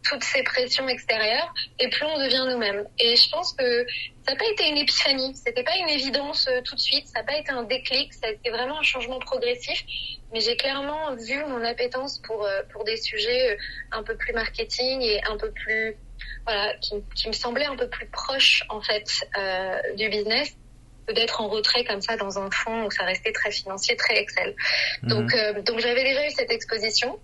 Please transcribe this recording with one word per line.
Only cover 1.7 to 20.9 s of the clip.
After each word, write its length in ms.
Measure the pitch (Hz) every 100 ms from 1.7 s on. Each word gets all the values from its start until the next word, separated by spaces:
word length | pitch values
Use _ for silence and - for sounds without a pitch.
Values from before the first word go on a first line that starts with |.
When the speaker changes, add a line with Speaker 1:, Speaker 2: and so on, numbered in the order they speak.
| -
Speaker 1:
et 100 | 247
plus 160 | -
on 140 | 302 311
devient 260 | 269 262 262
nous-mêmes. 340 | 247 214 202 208 -
Et 180 | 233 240
je 100 | -
pense 240 | 311 359
que 320 | - 254 240 247 - - - -
ça 60 |
n'a 60 | 269
pas 60 | 440
été 180 | 427 330
une 80 | 294
épiphanie, 580 | 285 - 302 269 262
c'était 280 | 269 247 240
pas 120 | 254 370
une 100 | 339
évidence, 580 | 294 269 285 285 302 269
euh, 140 | 247
tout 140 | 247
de 60 | 254
suite, 260 | - 285 -
ça 140 | 240
n'a 40 |
pas 140 | 220 294
été 120 | 302
un 100 | 262
déclic, 500 | 233 254 - 262 285
ça 140 | - 226
a 40 |
été 180 | 214 240
vraiment 280 | 226 254 311
un 40 |
changement 360 | 302 262 233 262
progressif, 640 | - 254 240 247 - 330 - - - - -
mais 100 | 226
j'ai 160 | 220 240
clairement 560 | 277 277 277 302 311 247
vu 260 | 226 277 302
mon 180 | 247
appétence 540 | 233 233 247 254 277 -
pour, 260 | - 403
euh, 160 | 208 196 -
pour 140 | 214
des 140 | 208 220
sujets, 540 | - 220 214 247 254
euh, 40 | 208 - - -
un 100 | 226
peu 120 | 214
plus 200 | 220 240
marketing 680 | 233 220 - 226 - 254 262
et 240 | 240 208
un 140 | 220 214
peu 120 | 214
plus, 440 | - 208 220 220 214 - - - -
voilà, 300 | - 214 208 -
qui, 140 | - 208 - -
qui 120 | 220
me 40 |
semblaient 320 | 220 247 240
un 120 | 294 254
peu 120 | 247
plus 180 | - -
proches, 540 | - - 269 - - -
en 140 | 214
fait, 260 | - 208 - - - 202
euh, 420 | 196 185 190 185 - 196
du 140 | 214
business, 440 | 208 208 233 294 - - - -